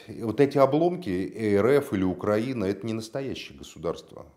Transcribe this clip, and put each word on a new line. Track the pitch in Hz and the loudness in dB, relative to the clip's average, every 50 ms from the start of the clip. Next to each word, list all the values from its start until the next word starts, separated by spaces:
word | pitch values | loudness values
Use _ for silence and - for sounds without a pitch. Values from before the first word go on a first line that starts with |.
| - | -16
И | - 110 - 117 | -16 -12 -8 -6
вот | 110 107 139 | -2 2 2
эти | 143 143 143 | 2 4 4
обломки, | 143 135 131 139 156 170 175 180 175 - 104 | 4 4 4 4 4 2 2 0 -2 -4 -2
Э | 90 - - - - 110 110 104 101 | -2 -2 -2 -4 -4 -2 0 2 4
Р | 101 104 | 4 6
Ф | 123 147 143 143 - 110 | 6 4 4 2 0 0
или | 95 92 | 0 0
Украина, | 92 90 - - 104 104 110 117 135 127 113 95 | 0 0 -2 0 0 0 0 0 -2 -4 -2 -2
это | 95 101 - - | -2 -2 -4 -4
не | 113 110 | -6 -6
настоящее | 113 113 - - 139 139 123 92 - - - - | -6 -8 -8 -8 -8 -8 -8 -8 -10 -12 -16 -18
государство, | - 87 - - 80 78 85 78 - - - - - - - _ | -18 -20 -18 -14 -8 -6 -6 -6 -8 -10 -18 -18 -20 -20 -20 _